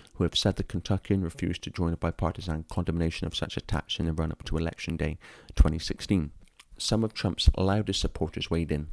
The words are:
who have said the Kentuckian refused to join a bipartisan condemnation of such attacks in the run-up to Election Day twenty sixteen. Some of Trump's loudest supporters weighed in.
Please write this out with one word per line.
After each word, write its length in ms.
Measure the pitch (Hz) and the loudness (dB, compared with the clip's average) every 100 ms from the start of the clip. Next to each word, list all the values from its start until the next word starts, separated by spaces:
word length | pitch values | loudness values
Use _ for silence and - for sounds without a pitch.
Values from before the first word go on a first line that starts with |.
| - | -10
who 100 | - 87 | -2 0
have 120 | - | 2
said 200 | 101 - | 0 0
the 60 | |
Kentuckian 600 | 98 90 - 95 - 98 | -2 -4 0 0 2 0
refused 400 | 85 - 87 87 | 0 -2 -2 -2
to 80 | - | -6
join 200 | - 85 | -2 0
a 60 | 85 | 0
bipartisan 680 | 85 - 82 87 85 80 80 | -2 0 -2 -2 -4 -4 -4
condemnation 560 | - 87 85 82 - - | -2 0 2 0 0 -4
of 100 | - | -4
such 220 | - - | -6 -6
attacks 400 | - 73 - - | -2 -2 -2 -2
in 80 | 82 | 0
the 80 | |
run-up 300 | 80 80 78 | 0 -2 -4
to 140 | - 80 | -2 -2
Election 380 | 82 - - 80 | 0 -4 -4 -2
Day 220 | 78 78 - - - - | -2 -2 -10 -20 2 6
twenty 240 | 80 80 | 6 4
sixteen. 500 | - - - 98 73 - - - - - | -2 -4 0 2 0 -6 -20 -20 -20 -8
Some 260 | - 110 | 0 2
of 120 | 110 - | 0 0
Trump's 340 | 101 - - - | -2 4 4 6
loudest 420 | 95 104 101 - | 4 2 2 0
supporters 520 | - - 80 - - | -2 0 -2 -2 -2
weighed 200 | 85 80 | 0 2
in. 180 | 76 76 | -2 -2